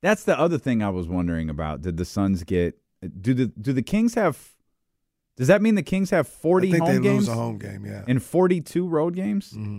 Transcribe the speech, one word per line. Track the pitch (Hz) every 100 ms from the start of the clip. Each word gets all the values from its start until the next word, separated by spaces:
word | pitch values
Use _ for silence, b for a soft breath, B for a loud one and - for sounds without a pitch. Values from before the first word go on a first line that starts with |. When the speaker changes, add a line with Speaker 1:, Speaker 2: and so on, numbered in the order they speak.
Speaker 1:
That's | 175 214
the | - 151
other | 165 160
thing | - 117
I | 104
was | 92 85
wondering | 90 87 82 80
about. | 76 78 73
Did | 87 82
the |
Suns | 87 - 98 95
get, | - 92 87 - _ _ 92 -
do | 95
the, | 127 123
do | - 110
the | 131
Kings | 117 208 233
have, | 240 196 139 - _ _ _ _ _ _ _ _ _
does | 127
that | 202
mean | 214 214
the |
Kings | 147 190 190
have | 185 143
forty | - 156 185 185
Speaker 2:
I |
think | 175
Speaker 1:
home | 165 190
Speaker 2:
they |
Speaker 1:
games | 196 165 -
Speaker 2:
lose |
a |
home | 113 117 107
game, | 101 101 101
yeah. | 101 98
Speaker 1:
and | 127
forty-two | - 165 185 180 147 185 185
road | 160 160
games? | 175 196 202 -
Speaker 2:
Mm-hmm. | 107 107